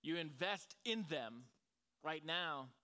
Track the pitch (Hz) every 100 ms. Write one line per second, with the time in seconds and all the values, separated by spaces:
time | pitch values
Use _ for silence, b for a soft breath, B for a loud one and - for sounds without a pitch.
0 | 147 170 160 135 180 202 - - 240 226
1 | 175 151 113 117 123 _ _ _ _ _
2 | 151 160 151 170 170 143 131 -